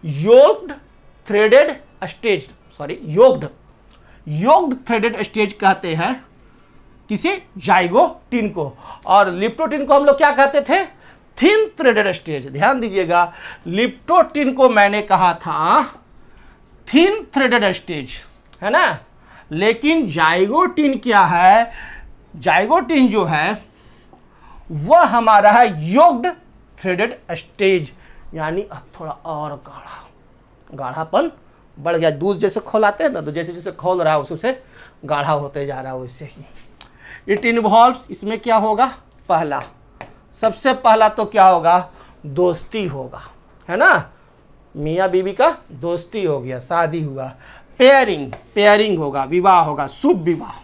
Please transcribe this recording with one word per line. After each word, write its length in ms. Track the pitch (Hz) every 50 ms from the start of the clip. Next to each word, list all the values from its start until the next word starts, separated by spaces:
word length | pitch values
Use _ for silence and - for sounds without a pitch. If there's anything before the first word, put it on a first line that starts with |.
| -
योक्ड 680 | 156 147 139 156 202 233 254 285 339 427 - - 339 285 - _ _ _ _ _ - _ _ _ -
थ्रेडेड 460 | 208 202 214 214 214 269 302 294 285 - - _ _ _ -
स्टेज, 440 | 175 - _ - 233 202 165 127 - - _ _ _ _ _
सॉरी, 180 | 147 143 170 - 269
योक्ड, 420 | 156 151 180 240 262 - - - 147 - _ _ _ _ _ _ _ _ _ _ _ - - _
योक्ड 480 | - 151 151 180 240 311 381 359 294 254 254 - -
थ्रेडेड 340 | 240 226 208 233 226 214 214
स्टेज 300 | - - 220 214 196 202
कहते 420 | - 214 190 190 190 - 175 160
हैं 300 | 156 175 208 254 254 - _ _ _ _ _ _ _ _ _ _ - - _ _ _ _ _
किसे? 260 | 214 208 - 339 403 370 - _ _ 190
जाइगोटिन 920 | - 156 196 190 180 170 170 247 330 320 320 - _ _ - 240 214 208
को। 240 | - 180 151 135 - - - - - - _
और 240 | - 185 202 202 190 175
लिप्टोटिन 520 | 175 196 233 233 - 320 302 277 302 277
को 100 | 254 285
हम 100 | 277 285
लोग 120 | 285 277
क्या 140 | 277 311 285 285
कहते 280 | 254 277 277 277 294 277
थे? 220 | - 285 381 381 - - _ _ - - _ _ _ _ -
थिन 300 | - 330 415 440 440 - - -
थ्रेडेड 320 | 320 262 226 208 208 196 180
स्टेज। 360 | - - - 156 139 123 139
ध्यान 320 | 131 139 170 220 269 262
दीजिएगा, 520 | 226 226 190 190 185 165 175 175 175 170 170 - - - - - _
लिप्टोटिन 840 | 165 170 196 233 254 254 - _ - 330 359 320 320 - 285 294 254 262
को 140 | 262 262 254
मैंने 320 | 233 214 202 202 202 208 208
कहा 300 | 208 208 170 185 180 165
था 460 | 165 - 175 151 147 156 170 208 294 262 - - - _ _ _ - - - - - - - - _ _ _ _ _ _ -
थिन 340 | - 269 330 392 415 440 330 - -
थ्रेडेड 380 | 269 269 254 240 240 208 196 180
स्टेज, 380 | - - - 175 151 131 120 - - - - _ _ _ _ - _ -
है 80 | 196
ना। 280 | 240 330 359 269 175 120 - _ _ _ _ _ - - - _ 151
लेकिन 560 | 156 190 220 240 233 - 294 320 330 294 196
जाइगोटिन 880 | 143 165 165 156 165 180 190 202 240 311 - 359 349 - 302 285 269 -
क्या 220 | - 247 220 202 185
है? 460 | 165 180 170 180 185 202 226 233 233 - - - - - - - - - - - _ -
जाइगोटिन 720 | 160 - 180 156 170 202 220 302 349 269 233 320 285 262 240
जो 160 | 202 220 185
है 400 | 160 165 147 156 180 214 208 - _ _ _ _ - - _ _ - - _ _ _ _ _ _ - - - - -
वह 340 | 165 151 143 185 294 339 349
हमारा 440 | 247 196 240 226 220 220 208 202 208
है 160 | 214 240 247 240 185 151 151
योक्ड 420 | 160 185 262 320 349 294 233 240 359 330 - _ - _ - - _ _ -
थ्रेडेड 360 | - 190 180 180 208 233 - - _ _ 170
स्टेज, 580 | 160 - - _ - 208 190 190 180 151 139 - - - - - - - - -
यानी 280 | 160 156 156 165 185 208
अब 200 | - - 135 - _ _ -
थोड़ा 120 | 165 156
और 440 | - - _ 165 160 147 151 151 147 127 -
गाढ़ा, 360 | - - - - - - - - - _ _ _ _ _ _ _ _ _ _ _ _
गाढ़ापन 600 | - 135 139 123 131 156 160 160 - 208 320 330 - _ _ _ _ _ _ _ _
बढ़ 200 | - 143 165 170
गया। 140 | 165 165 165
दूध 280 | 151 143 165 196 202 170
जैसे 220 | 226 196 190 220
खौलाते 440 | - - - 214 220 208 208 - 330
हैं 60 | 302
ना, 100 | 262 175
तो 120 | 156 147 147
जैसे 200 | 160 170 160 175
जैसे 200 | 175 170 196 170
खौल 300 | - 143 180 185 180 170
रहा 120 | 156 156
है 60 | 151
उस, 120 | 139 - 170
उसे 300 | 156 - 240 262 254 - _ - - - - _ _ -
गाढ़ा 280 | 143 151 147 143 147 156
होते 320 | 143 143 139 - 147 143
जा 140 | 139 135 131
रहा 120 | 131 131 131
है 60 | 131
वैसे 240 | 127 123 - - 156
ही। 180 | 135 - - 147 - - - - - _ _ - - _ _ - - - - _ -
It 160 | 202 208 -
involves, 640 | 233 233 233 220 214 196 226 233 254 254 247 - -
इसमें 280 | 190 - - 202 226 220
क्या 160 | - 247 226
होगा? 300 | 220 208 220 214 208 254 262 - - _ _ _ _ _ _
पहला, 340 | 185 160 165 151 139 135 - - - _ _ _ _ _ - - - _ _ _ _
सबसे 360 | - - 220 - - - 269 240
पहला 340 | 262 - 233 220 220 220 214
तो 160 | 214 - 220
क्या 220 | 208 - 220 190
होगा? 320 | 190 185 170 156 165 175 180 180 - - - - - - _ -
दोस्ती 580 | 151 135 147 180 180 170 165 - - - 220 202
होगा, 360 | 180 151 139 131 123 - - - - - _ _ _ _ _ _ -
है 80 | 170
ना। 340 | 196 277 381 320 170 - - _ _ _ _ _ _ _ _ - _ _ _ _
मियाँ 360 | 156 147 156 160 175 190 190
बीवी 220 | 180 185 185 190 196
का 180 | 196 254 320 330 - _ _ 170
दोस्ती 520 | 127 123 170 170 170 170 - - 220 196
हो 160 | 170 151 139
गया, 180 | 120 127 131 123
शादी 420 | 117 - 175 170 170 160 151 170 160
हुआ। 300 | 143 135 135 131 131 127 - - - - - - _ - _
पेयरिंग, 500 | 254 262 277 269 262 214 185 151 143 135 - - - _ _
पेयरिंग 440 | 214 202 208 208 208 214 214 196 160
होगा, 260 | 160 143 135 139 135
विवाह 360 | 131 156 180 180 196 185 180
होगा, 260 | 165 156 147 143 143 135
शुभ 340 | - - - 285 349 190 160
विवाह। 320 | 165 170 160 - - - -